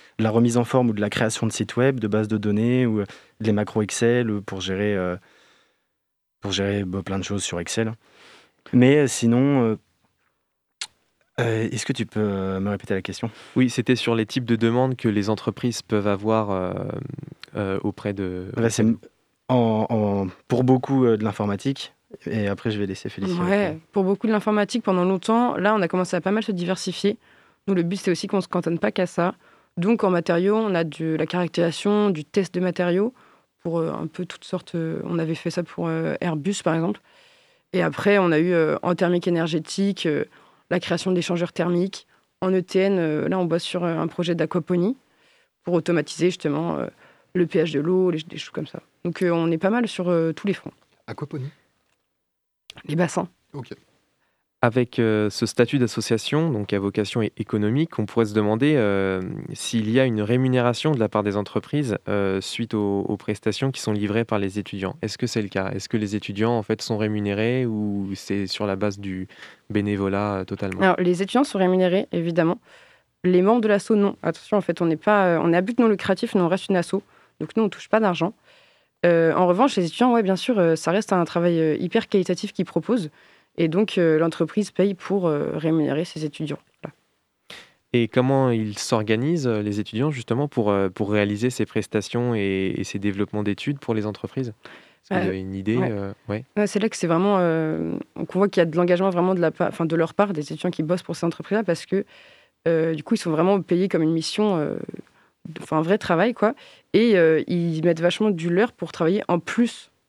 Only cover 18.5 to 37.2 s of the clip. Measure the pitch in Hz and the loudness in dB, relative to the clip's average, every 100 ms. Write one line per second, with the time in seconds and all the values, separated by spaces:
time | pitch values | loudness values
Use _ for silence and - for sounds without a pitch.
18.5 | 117 113 110 110 113 - _ _ _ - | -2 0 4 2 2 -4 _ _ _ 0
19.5 | 127 113 107 110 110 104 101 98 - - | 2 2 2 0 0 0 0 -2 -6 -2
20.5 | 120 127 127 127 135 123 110 107 98 104 | 2 4 4 4 2 4 2 0 -2 -2
21.5 | 101 135 139 - _ _ - - 113 101 | -2 -4 -6 -8 _ _ -16 -6 -4 -2
22.5 | 98 117 107 98 95 113 - 190 175 175 | -2 -4 -4 -4 -6 -10 -6 -4 -2 0
23.5 | 202 190 160 - 202 190 196 214 214 214 | 0 0 -4 -6 -2 0 0 0 0 0
24.5 | 214 202 240 214 185 180 190 - 226 240 | 0 0 -2 0 2 2 0 0 2 2
25.5 | - 190 220 170 185 180 180 190 208 226 | 0 0 2 0 0 -2 -2 -2 -2 -2
26.5 | 185 175 185 - 175 202 220 _ _ _ | -4 -4 -4 -6 -2 -2 -2 _ _ _
27.5 | _ - 190 170 190 - 170 196 196 180 | _ -2 0 0 -2 -2 -2 -2 -4 -2
28.5 | 180 170 165 208 - 180 - 175 - _ | -2 -2 -2 -2 -2 -2 0 -2 -2 _
29.5 | _ _ - 180 233 202 180 170 170 185 | _ _ -2 0 2 2 2 2 2 2
30.5 | 214 220 180 165 143 160 160 160 180 175 | 2 2 0 -2 -4 -2 -2 -2 -2 -2
31.5 | - 170 151 202 208 208 160 151 - 180 | 0 0 0 0 2 2 0 -2 -2 -2
32.5 | 175 185 175 175 180 220 - _ _ _ | -2 -2 0 0 0 0 -4 _ _ _
33.5 | _ 170 165 160 - 165 - 180 - - | _ -6 -2 -2 -4 -8 -8 -12 -12 -10
34.5 | 185 - 170 160 165 - 170 160 160 170 | -8 -6 -6 -4 -6 -4 -2 -2 -4 -4
35.5 | 170 170 - 170 160 160 147 180 156 143 | -4 -6 -6 -4 -2 -2 -2 -2 -2 -2
36.5 | 202 - 165 165 302 _ _ | -2 0 0 0 -4 _ _